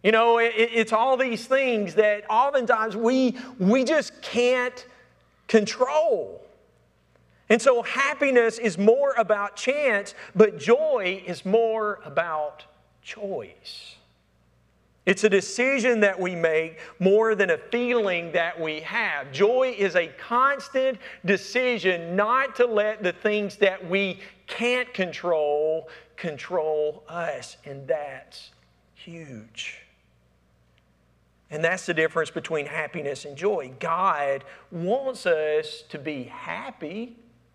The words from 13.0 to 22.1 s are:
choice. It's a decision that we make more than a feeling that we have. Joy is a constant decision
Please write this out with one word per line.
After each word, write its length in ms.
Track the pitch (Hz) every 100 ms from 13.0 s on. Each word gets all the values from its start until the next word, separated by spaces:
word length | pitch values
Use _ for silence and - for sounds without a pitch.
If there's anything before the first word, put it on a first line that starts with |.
choice. 960 | - - 202 165 95 - - - - - _ _ _ _ _ _ _ _ _ _ -
It's 180 | 185
a 60 | 214
decision 680 | 190 - - 254 269 240 226
that 200 | 202 190
we 140 | 185
make 440 | 175 165 160 160 - - -
more 360 | 185 208 220
than 140 | 208 190
a 80 | 151
feeling 760 | - 240 240 240 202 175 170
that 280 | 165 165 170
we 200 | 160 156
have. 520 | 160 214 208 147 135
Joy 420 | 135 202 254 262 208
is 180 | 196 175
a 120 | 165
constant 920 | - - 240 269 277 - 262 262 240 - -
decision 920 | 180 190 - 247 254 233 185 175 170